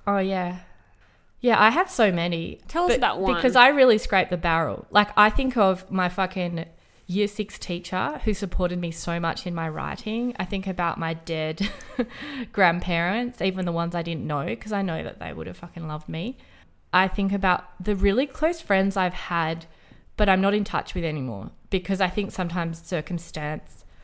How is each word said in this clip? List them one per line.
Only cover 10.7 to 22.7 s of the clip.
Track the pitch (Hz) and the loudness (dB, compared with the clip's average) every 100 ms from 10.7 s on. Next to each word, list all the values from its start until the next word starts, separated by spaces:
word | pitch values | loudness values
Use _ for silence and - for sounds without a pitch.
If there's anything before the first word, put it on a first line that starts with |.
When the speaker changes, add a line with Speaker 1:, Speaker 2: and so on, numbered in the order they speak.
| 185 170 - | -2 -2 -2
Speaker 1:
my | 165 | -4
dead | 165 165 160 156 160 202 - - - | -6 -6 -4 -4 -4 -4 -6 -10 -6
<laughs> | 233 - 294 277 233 | -6 -6 -12 -10 -6
grandparents, | - 180 170 180 170 170 214 247 - | 2 2 2 0 0 0 -2 -4 -4
even | 190 185 180 | -4 -2 -2
the | |
ones | 165 170 170 | -2 -2 -4
I | |
didn't | 170 165 156 | -4 -4 -4
know, | 147 160 220 | -4 -4 -6
'cause | 208 | -4
I | 202 | -4
know | 190 160 | -2 -4
that | 156 - | -6 -10
they | 82 | -10
would | - 110 | -10 -10
have | 180 | -12
fucking | 165 - 160 | -14 -10 -8
loved | 151 - | -8 -8
me. | 160 202 262 - - - _ _ | -6 -6 -10 -16 -20 -20 _ _
I | 185 190 | 2 2
think | - 196 | 2 0
about | 196 190 180 - - | 2 2 0 -2 -8
the | 190 196 | -2 2
really | 196 208 294 | 2 4 0
close | - 320 339 | 0 0 0
friends | - 196 196 196 | 0 2 2 2
I've | 185 | 0
had, | 180 - 170 160 165 - - - - - - | -2 -4 -2 -2 -4 -8 -20 -20 -20 -10 0
but | 196 | 4
I'm | 190 | 4
not | 196 | 4
in | 208 | 2
touch | 202 170 - 180 | 0 -4 -4 -4
with | |
anymore, | 165 151 131 101 - - - | -4 -4 -4 -6 -10 -14 -4
because | 185 180 196 | -4 -2 0
I | 185 | 0
think | 208 196 | 0 -4
sometimes | - 175 175 165 | -4 -4 -2 -4